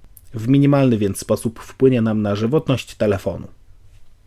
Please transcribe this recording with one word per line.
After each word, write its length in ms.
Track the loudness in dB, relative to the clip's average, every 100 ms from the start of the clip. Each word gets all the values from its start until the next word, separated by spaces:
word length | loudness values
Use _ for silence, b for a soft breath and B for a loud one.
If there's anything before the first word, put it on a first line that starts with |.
| -20 -20 -16
W 140 | -6 0
minimalny 500 | 2 4 4 4 2
więc 200 | -2 -4
sposób 420 | -4 -4 -4 -10
wpłynie 420 | -16 0 2 4
nam 200 | 0 0
na 140 | -2 -2
żywotność 600 | -2 -2 -2 -4 -6 -4
telefonu. 520 | -2 -2 -4 -8 -12 -20 -20 -20 -20 -20 -20 -20